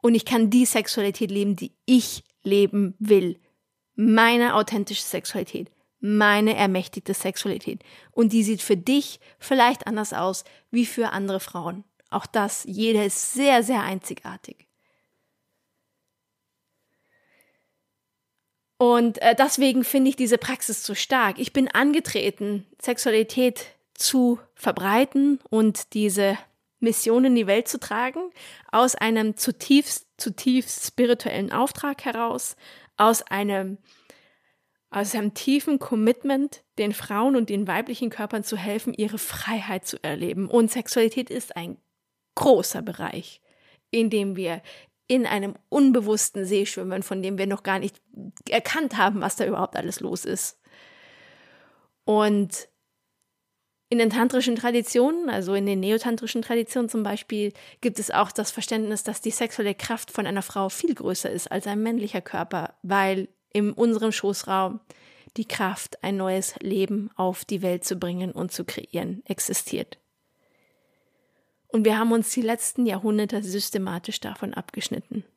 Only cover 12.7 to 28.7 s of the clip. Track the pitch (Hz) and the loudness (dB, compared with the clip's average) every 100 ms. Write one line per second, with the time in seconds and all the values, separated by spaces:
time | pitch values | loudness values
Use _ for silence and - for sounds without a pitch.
12.7 | 190 226 220 202 - - 254 277 247 220 | -2 2 2 2 -2 -4 2 6 6 4
13.7 | 247 202 190 - - - 190 - - _ | 0 -2 -6 -8 -12 -12 -16 -18 -20 _
14.7 | _ _ _ _ _ _ _ _ _ _ | _ _ _ _ _ _ _ _ _ _
15.7 | _ _ _ _ _ _ _ _ _ _ | _ _ _ _ _ _ _ _ _ _
16.7 | _ _ _ _ _ _ _ _ _ _ | _ _ _ _ _ _ _ _ _ _
17.7 | _ _ _ _ _ _ _ _ _ _ | _ _ _ _ _ _ _ _ _ _
18.7 | _ 240 240 233 214 - 233 277 - 269 | _ 6 6 4 4 2 6 4 4 4
19.7 | 247 240 277 262 262 247 233 - 254 - | 4 2 4 4 2 2 2 0 -6 -4
20.7 | 220 - 196 - 262 214 - - 285 262 | -6 -6 -6 0 2 2 0 -2 0 2
21.7 | - 277 294 320 214 202 196 202 202 190 | 4 4 2 0 -2 -2 -2 -4 -4 -8
22.7 | _ - 240 269 220 220 - 254 240 - | _ -4 -2 2 2 2 2 2 2 -14
23.7 | _ _ - - 262 247 240 - _ - | _ _ -4 0 4 4 2 -4 _ -4
24.7 | 180 190 220 269 277 277 277 - 220 220 | -2 2 4 4 4 4 2 0 4 4
25.7 | 208 - 214 208 190 196 - - _ _ | 2 -6 -2 0 2 2 0 -8 _ _
26.7 | _ 233 220 226 233 262 247 196 202 233 | _ 0 0 2 4 6 4 4 2 0
27.7 | 269 - 214 254 294 359 - - - - | -6 -6 -4 -4 -6 -10 -12 -20 -20 -2